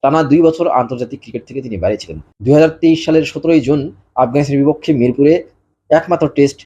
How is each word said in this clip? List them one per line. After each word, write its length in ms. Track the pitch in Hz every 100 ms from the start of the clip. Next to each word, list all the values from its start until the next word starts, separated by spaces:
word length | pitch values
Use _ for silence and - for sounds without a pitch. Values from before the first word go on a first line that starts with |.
টানা 180 | 139 156 147
দুই 100 | 151
বছর 240 | 160 160 170 127
আন্তর্জাতিক 380 | 120 123 120 139
ক্রিকেট 220 | - 117 -
থেকে 140 | 131
তিনি 140 | 131 104
বাইরে 240 | 87 107
ছিলেন। 160 | - 78 - _
দুই 80 | 107
হাজার 180 | 147 160 160
তেইশ 200 | 165 160
সালের 200 | - 160 156
সতেরোই 320 | - 160 165 123
জুন 140 | 147 139 - _ -
আফগানিস্তানের 380 | 127 135 139 139
বিপক্ষে 280 | 139 147 -
মিরপুরে 420 | 147 123 123 143 170 - _ _ _ _
একমাত্র 360 | 151 165 170 151 -
টেস্ট 220 | 143 -